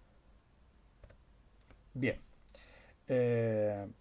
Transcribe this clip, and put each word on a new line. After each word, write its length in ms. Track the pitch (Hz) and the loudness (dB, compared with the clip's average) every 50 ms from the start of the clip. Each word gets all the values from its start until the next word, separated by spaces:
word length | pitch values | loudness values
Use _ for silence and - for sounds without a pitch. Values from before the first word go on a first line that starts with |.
| - - - - _ - - - - - - - - - - - - - - - - - - - - - - - - - - - - - - - - - - | -20 -20 -20 -20 _ -20 -20 -20 -20 -20 -20 -20 -20 -20 -20 -20 -20 -20 -20 -20 -20 -20 -20 -20 -20 -20 -20 -20 -20 -20 -20 -20 -20 -20 -20 -20 -20 -14 -6
Bien, 280 | 131 120 120 - - - - - - - - - - - - - - - - - - _ - | -2 -2 -2 -2 -2 -8 -16 -20 -20 -20 -20 -20 -20 -20 -20 -20 -20 -20 -20 -20 -20 _ -2
eh, 760 | 131 123 123 120 120 117 113 113 110 107 104 104 104 101 101 104 - - | 0 2 2 2 2 2 2 0 0 0 0 0 0 -2 -6 -10 -12 -16